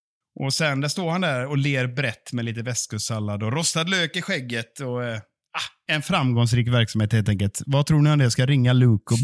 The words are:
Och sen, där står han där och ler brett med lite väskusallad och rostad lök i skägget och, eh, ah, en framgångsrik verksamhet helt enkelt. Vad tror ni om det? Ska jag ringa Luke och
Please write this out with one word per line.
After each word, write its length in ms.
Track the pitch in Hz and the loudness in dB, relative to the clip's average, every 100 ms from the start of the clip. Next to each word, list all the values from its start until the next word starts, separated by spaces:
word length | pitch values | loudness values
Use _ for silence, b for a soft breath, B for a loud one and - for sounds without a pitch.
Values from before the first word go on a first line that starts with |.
| _ _ _ - | _ _ _ -8
Och 140 | 135 | -6
sen, 280 | - 156 135 | -2 -2 0
där 60 | 143 | -2
står 220 | 196 170 | -2 -2
han 100 | 175 | -2
där 240 | 180 127 135 | -2 -2 -2
och 120 | 143 | -2
ler 300 | 143 135 127 | 0 0 -2
brett 460 | 123 131 - - | -2 -4 -6 -8
med 120 | 123 117 | -6 -4
lite 160 | 113 | -6
väskusallad 800 | 117 117 - 107 - 110 104 104 | -6 -6 -6 -6 -6 -4 -4 -4
och 100 | 110 | -4
rostad 300 | 143 165 180 | -2 -2 -2
lök 320 | 165 190 165 180 | -2 0 -2 -4
i 60 | |
skägget 580 | 170 175 123 117 113 - | -6 -6 -6 -8 -8 -10
och, 240 | 131 123 120 | -8 -6 -6
eh, 120 | 110 | -8
ah, 760 | - _ _ 156 - - - | -12 _ _ -10 -10 -10 -4
en 80 | 156 | -4
framgångsrik 680 | 147 185 131 117 117 120 117 | -2 0 2 2 2 2 2
verksamhet 460 | 123 110 110 107 | 2 2 0 2
helt 160 | 113 101 | 2 2
enkelt. 320 | 98 101 - - | 0 -2 -4 -2
Vad 200 | 139 143 | 0 2
tror 160 | 151 | 4
ni 100 | 147 | 4
om 80 | 151 | 4
det? 120 | 123 | 4
Ska 100 | - | 2
jag 80 | 127 | 2
ringa 240 | 143 123 | 4 4
Luke 400 | 127 123 107 - | 6 6 4 2
och 60 | 120 | 0